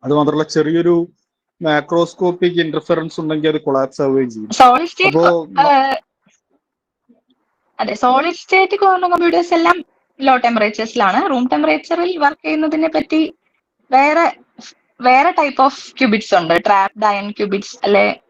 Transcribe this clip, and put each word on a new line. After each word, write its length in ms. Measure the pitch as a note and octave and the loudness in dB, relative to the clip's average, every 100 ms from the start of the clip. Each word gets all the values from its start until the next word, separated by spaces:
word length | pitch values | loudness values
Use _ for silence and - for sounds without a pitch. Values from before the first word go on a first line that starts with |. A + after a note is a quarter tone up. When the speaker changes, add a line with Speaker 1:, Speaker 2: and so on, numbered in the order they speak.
Speaker 1:
അത് 100 | - | 0
മാത്രമല്ല, 300 | D3 D3 D3+ | 0 2 0
ചെറിയൊരു 640 | D#3 E3 D3+ E3 E3+ F3 E3+ _ _ _ _ _ | -2 0 0 0 2 0 -2 _ _ _ _ _
മാക്രോസ്കോപ്പിക് 1000 | E3 D3+ D3 E3+ E3+ - F3+ F3 F3+ E3+ | -2 -2 0 -2 -2 -2 -4 0 -2 0
ഇന്റർഫറൻസ് 580 | E3 D#3 - E3 D#3+ - | -4 -4 -4 -4 -4 -8
ഉണ്ടെങ്കിൽ 300 | D#3 D#3 D#3 | -6 -2 -2
അത് 120 | D3+ | -2
കൊളാപ്സ് 400 | D3+ C3+ C3+ - | -2 -2 -2 -4
ആവുകയും 300 | C#3+ C3+ B2+ | -2 0 -2
ചെയ്യും. 180 | A2 G#2+ | -6 -10
Speaker 2:
സോളിഡ് 380 | - C4 B3+ E4+ | 2 4 4 -2
സ്റ്റേറ്റ് 300 | - F#4+ D#4 | -2 0 2
Speaker 1:
അപ്പോ 280 | F4 F4 D#4 | 2 0 -4
Speaker 2:
കൊ-, 140 | C#4 | 0
ഏ, 360 | C#4+ C#4 C4+ C4+ _ _ _ _ _ _ _ _ _ _ _ A#3+ _ _ _ _ _ _ | 2 2 0 -4 _ _ _ _ _ _ _ _ _ _ _ _ _ _ _ _ _ _
അതെ, 140 | A3 | -8
സോളിഡ് 420 | - B3+ B3+ D#4+ E4+ | 0 2 2 0 -6
സ്റ്റേറ്റ് 440 | - F#4+ F#4+ G4 | -2 0 2 2
ക്വാണ്ടം 300 | G4 F#4 F4+ | 2 2 0
കമ്പ്യൂട്ടേഴ്സ് 440 | F4 E4+ E4+ F4 | 0 2 0 0
എല്ലാം 320 | E4+ E4 F4 - _ _ _ | 0 2 0 -4 _ _ _
ലോ 160 | C4+ B3+ | 0 2
ടെമ്പറേച്ചേഴ്സിലാണ്. 920 | A#3+ A#3 G#3+ G#3+ A3+ B3 G3+ G#3 F#4 | 2 0 -2 -2 -8 0 0 2 0
റൂം 180 | C4 B3 | -2 -2
ടെമ്പറേച്ചറിൽ 680 | D4+ D#4 D#4 - E4+ F4 F4+ | 0 0 -2 -2 -4 -2 0
വർക്ക് 280 | C#4+ D4+ D#4 | -2 -2 -6
ചെയ്യുന്നതിനെ 440 | D#4 D#4 D#4+ D#4+ D#4+ | -2 -2 -2 -2 -2
പറ്റി 400 | - D#4 D#4+ - _ _ _ _ _ | -2 -2 -2 -6 _ _ _ _ _
വേറെ, 460 | B3+ C#4+ D#4 E4+ - _ _ - _ _ _ | 2 4 2 0 -2 _ _ -20 _ _ _
വേറെ 300 | B3 B3+ D#4+ | 2 4 4
type 260 | F4+ D4 - C4+ | 0 -2 2 0
of 360 | - - - | 0 -18 -2
qubits 340 | C4 G#3 - F#3+ | 0 0 2 0
ഉണ്ട്. 260 | E3 E3+ - | 2 0 2
ട്രാപ്ഡ് 400 | G3+ G3 G#3+ G#3 | 2 0 -2 -2
അയൺ 240 | G3+ G3+ | -2 -6
qubits 500 | G#3 G#3 G3+ G3+ - | -6 -4 -4 -8 -8
അല്ലെ 360 | - G3+ G#3 - _ | 0 2 2 -2 _